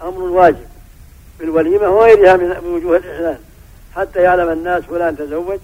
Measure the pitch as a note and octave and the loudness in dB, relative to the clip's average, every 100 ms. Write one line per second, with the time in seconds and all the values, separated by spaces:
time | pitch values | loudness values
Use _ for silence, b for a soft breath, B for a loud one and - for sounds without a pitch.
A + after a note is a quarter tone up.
0 | E3 F#3 F#3 F3+ F3+ - - - - - | -14 -10 -4 4 4 2 -6 -20 -20 -20
1 | - - - - E3 D#3+ D#3+ G3+ G#3 G3 | -20 -20 -20 -14 -4 -2 0 0 2 4
2 | A3+ G#3+ F#3 F#3 F3 F#3 E3+ F3 F3 E3+ | 6 6 6 4 0 -6 -6 -6 0 -2
3 | F3+ D3+ E3 C#3 - - - - - F3 | -2 -8 -8 -8 -14 -20 -20 -20 -16 -10
4 | F#3+ F#3+ F3+ F3+ E3+ D#3+ E3+ F3+ E3+ F3 | -6 0 0 2 -2 -4 -4 -6 -6 -6
5 | E3+ D3+ D3 D3+ F3 G3 | -4 -6 -8 -8 -8 -10